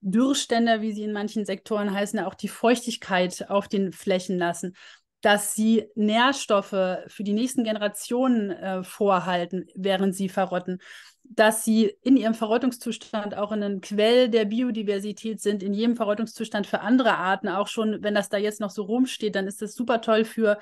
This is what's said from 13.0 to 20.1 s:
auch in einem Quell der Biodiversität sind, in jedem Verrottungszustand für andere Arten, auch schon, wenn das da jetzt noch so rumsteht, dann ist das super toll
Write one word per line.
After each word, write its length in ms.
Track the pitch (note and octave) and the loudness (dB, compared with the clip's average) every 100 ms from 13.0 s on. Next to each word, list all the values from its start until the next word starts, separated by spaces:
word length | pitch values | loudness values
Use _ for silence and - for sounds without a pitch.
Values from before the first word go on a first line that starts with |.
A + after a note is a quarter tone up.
| - G#3+ G#3 | -6 -6 -6
auch 160 | G3+ G#3 | -6 -4
in 120 | G#3+ | -2
einem 180 | G3+ G3 | -4 -4
Quell 480 | - G#3 G#3+ A#3+ B3 | -4 2 6 6 6
der 160 | A3+ | 4
Biodiversität 960 | G#3 A3+ B3 A3 G3+ G3 G#3 G3+ A3 A3 | 2 0 0 -2 -2 -2 -4 -6 -8 -4
sind, 220 | G3+ G#3 | -2 -2
in 100 | F#3+ | -2
jedem 240 | G3+ A#3 A#3 | 0 0 2
Verrottungszustand 720 | G#3 G#3 A3 - A3 G#3+ G3 | 0 -2 -4 -6 -6 -4 -2
für 140 | - | -2
andere 360 | G3+ B3+ A3+ D#3 | 2 4 4 2
Arten, 320 | F#3 G3 G3+ | 0 0 -2
auch 200 | F#3 G3+ | -4 -4
schon, 340 | - G#3+ G#3 | -2 -2 -2
wenn 120 | G#3 | -2
das 140 | G#3 F#3+ | -2 0
da 80 | G3+ | -2
jetzt 240 | G#3 G#3 | -2 -4
noch 80 | G#3 | -8
so 140 | G#3+ | -6
rumsteht, 520 | G3 A#3+ B3+ - G#3+ | -2 0 0 0 -4
dann 120 | G3 F#3+ | -2 -4
ist 160 | - | -6
das 120 | G#3 | -10
super 280 | - A#3+ A3+ | -6 -2 0
toll 240 | A#3 | 2